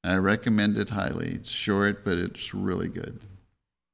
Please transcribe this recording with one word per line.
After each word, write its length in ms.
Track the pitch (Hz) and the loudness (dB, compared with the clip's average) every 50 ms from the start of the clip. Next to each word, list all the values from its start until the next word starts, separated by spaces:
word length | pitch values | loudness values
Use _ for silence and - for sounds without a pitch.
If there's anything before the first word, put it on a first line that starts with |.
I 140 | - 90 92 | 0 2 2
recommend 600 | 95 95 95 104 110 - 123 110 107 104 104 104 | 4 4 4 2 2 2 2 4 4 4 4 2
it 140 | 107 101 98 | 2 0 0
highly. 440 | 101 101 95 - - 85 - - - | 0 -2 -2 -2 -2 -2 -4 -4 -4
It's 160 | - - - | -6 -6 -6
short, 540 | - - - - 101 98 101 101 101 - - | -6 -4 0 2 2 4 4 2 2 0 0
but 140 | 101 90 87 | 0 0 0
it's 340 | 90 90 - - - - | 0 -2 -6 -8 -10 -8
really 360 | - 98 98 98 92 90 90 92 | -4 -2 -2 0 0 0 -2 -4
good. 320 | - 87 - - - - - 101 95 - _ _ _ _ _ _ _ _ _ _ | -6 -6 -8 -10 -10 -14 -16 -18 -20 -20 _ _ _ _ _ _ _ _ _ _